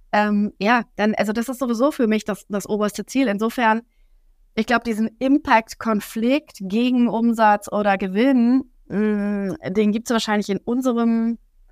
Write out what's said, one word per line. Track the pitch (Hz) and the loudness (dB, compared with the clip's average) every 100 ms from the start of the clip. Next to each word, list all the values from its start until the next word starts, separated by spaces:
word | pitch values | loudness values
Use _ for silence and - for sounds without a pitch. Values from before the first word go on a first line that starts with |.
| - | -4
ähm, | 208 208 208 208 - | 0 2 2 0 -2
ja, | 202 240 - - | 0 0 -2 -2
dann, | 214 | -2
also | - 208 | 0 -2
das | 220 226 | -2 -4
ist | 247 | -4
sowieso | 247 226 285 | -4 0 0
für | 302 220 | 2 0
mich | 214 - | 0 -2
das, | 190 - | -8 -6
das | 202 - | -8 -4
oberste | 208 208 - - | -2 -2 -4 -4
Ziel. | 262 247 | -2 0
Insofern, | 202 226 254 226 226 - _ _ _ _ _ _ - | 0 -2 0 0 0 -4 _ _ _ _ _ _ -6
ich | 220 | 0
glaub, | 233 | -2
diesen | 233 214 220 - | -2 -4 -4 -2
Impact-Konflikt | 262 294 285 226 220 - 226 208 - 220 233 294 311 - | 2 2 4 2 2 -8 -2 -2 -4 -4 0 0 -2 -14
gegen | 190 214 247 247 233 | -4 0 2 2 2
Umsatz | 226 233 226 214 208 - | 2 0 4 4 2 0
oder | 208 208 190 | -2 0 0
Gewinn, | 196 190 269 254 233 262 - _ - | -2 2 2 4 4 2 0 _ -8
mm, | 196 214 208 202 202 190 - - | -2 -2 0 -2 -4 -4 -6 -4
den | 196 208 | 0 0
gibt's | 226 - | 0 -2
wahrscheinlich | 226 - 208 202 | -2 0 -2 -2
in | 185 | -6
unserem | - 247 254 233 233 226 233 233 _ _ _ | -4 -2 0 0 0 0 -2 -6 _ _ _